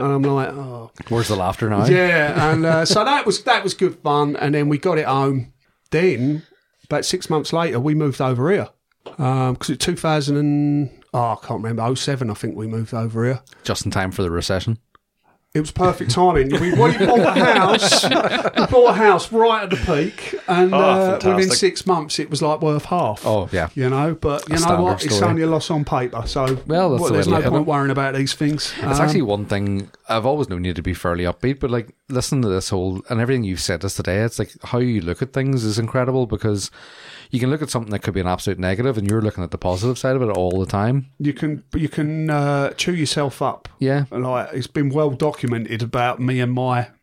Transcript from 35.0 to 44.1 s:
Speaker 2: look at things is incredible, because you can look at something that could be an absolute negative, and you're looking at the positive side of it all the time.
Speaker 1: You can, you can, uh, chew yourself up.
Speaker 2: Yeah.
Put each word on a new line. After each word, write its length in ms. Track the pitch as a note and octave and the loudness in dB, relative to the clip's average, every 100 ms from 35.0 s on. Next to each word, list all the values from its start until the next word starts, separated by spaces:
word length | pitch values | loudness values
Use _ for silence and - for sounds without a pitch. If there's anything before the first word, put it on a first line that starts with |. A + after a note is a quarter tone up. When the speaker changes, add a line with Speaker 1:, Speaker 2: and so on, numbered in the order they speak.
Speaker 2:
look 200 | E2+ F2 | -2 -4
at 120 | C3+ | -4
things 320 | - C3+ C3+ | -4 -2 0
is 160 | A2 G#2+ | 0 -2
incredible, 460 | A#2 C3 B2 C3 A#2+ | -2 0 0 0 0
because 420 | G#2+ A2 G#2 - - - - - - - | -2 -2 -2 -4 -12 -20 -20 -20 -20 -6
you 60 | B2 | -2
can 100 | B2+ | 0
look 120 | D3 | -2
at 80 | D3 | -2
something 200 | B2 A2 | -4 -4
that 80 | G2+ | -6
could 140 | - | -2
be 60 | F#2 | -2
an 60 | F2+ | 0
absolute 300 | F2+ - F2+ | -2 -2 -2
negative, 360 | F#2 F#2+ B2 A2 | -2 0 0 0
and 120 | G2 | 0
you're 100 | A2 | 0
looking 200 | G#2+ - | 0 -2
at 80 | F2 | -6
the 80 | - | -4
positive 400 | F#2 F2+ A2+ B2 | -2 0 -2 -2
side 160 | C3 | 0
of 80 | C3 | 0
it 60 | A#2+ | 0
all 300 | F#2+ F2+ F#2 | 0 0 0
the 60 | F#2 | -2
time. 400 | G2+ G#2+ C3+ C3 - | 0 0 0 -4 -6
Speaker 1:
You 140 | D3 | -4
can, 320 | C#3+ D3+ D3 - | -2 -4 -6 -6
you 140 | - D3+ | -4 -4
can, 420 | - D3+ D#3 D#3 | -2 -4 -2 -2
uh, 400 | D3 C#3+ C#3+ C#3 | 0 0 0 -2
chew 200 | - - | -4 -4
yourself 480 | F3+ C#3+ - C#3+ - | -2 -2 -2 -2 -2
up. 260 | C3 - - - | -4 -4 -12 -4
Speaker 2:
Yeah. 240 | C3+ C#3 C3+ | 0 0 0